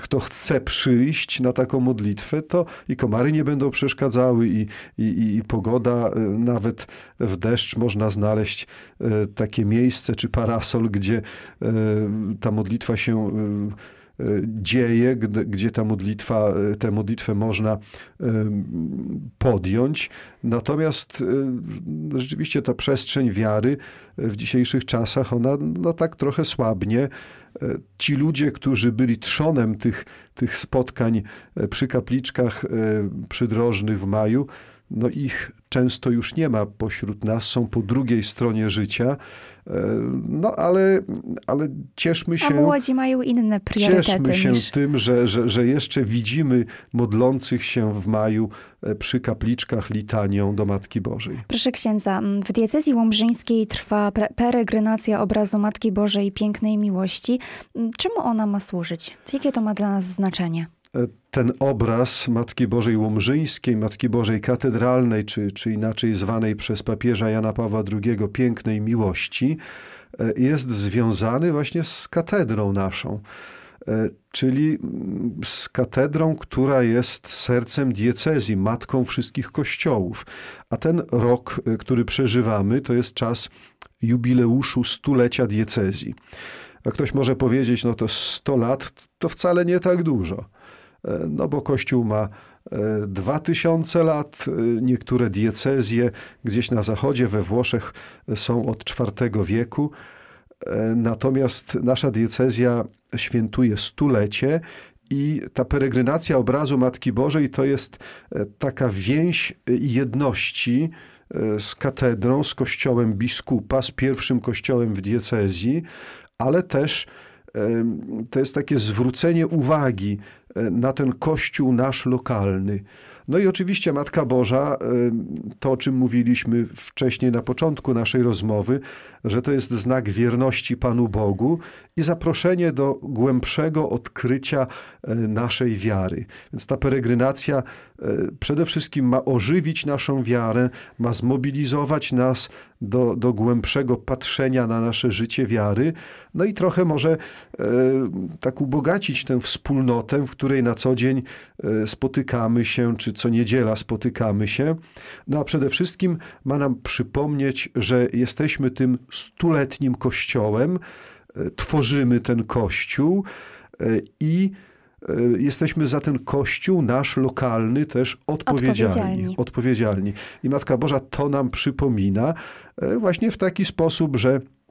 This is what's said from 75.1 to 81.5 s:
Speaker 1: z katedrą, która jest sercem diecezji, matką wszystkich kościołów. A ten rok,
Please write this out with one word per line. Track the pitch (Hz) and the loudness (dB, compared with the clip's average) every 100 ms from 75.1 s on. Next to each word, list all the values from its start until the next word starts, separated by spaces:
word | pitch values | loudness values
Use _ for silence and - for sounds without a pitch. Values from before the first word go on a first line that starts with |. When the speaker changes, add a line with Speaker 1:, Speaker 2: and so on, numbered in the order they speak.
| 92 120 - - | -4 -4 -4 -4
Speaker 1:
z | - - | -4 -4
katedrą, | - 123 127 143 156 160 156 | -2 -2 0 0 2 0 -2
która | - - 139 135 | -4 0 2 4
jest | 120 120 123 - - | 4 4 2 -2 -6
sercem | - - 123 113 - 135 | -4 0 0 0 0 0
diecezji, | 101 113 120 160 151 110 98 | 2 2 2 0 0 2 0
matką | 104 120 - 131 123 | 0 -2 -2 -2 0
wszystkich | - 117 - - | -2 -4 -4 -6
kościołów. | - - - 175 113 90 - - - - - - | -4 -4 -2 0 2 0 -4 -12 -18 -18 -18 -8
A | 113 | -2
ten | 160 170 - | 0 0 2
rok, | 120 120 120 - | 2 4 2 0